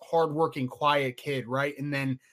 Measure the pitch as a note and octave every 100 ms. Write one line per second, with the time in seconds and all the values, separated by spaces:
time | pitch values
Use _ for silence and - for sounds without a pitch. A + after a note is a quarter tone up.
0 | - E3 D#3+ D3 D#3+ D3+ B2+ - D3 D3
1 | C3+ B2 - C#3 A2+ C3 C#3+ C#3+ C#3+ C#3
2 | C3+ C3 _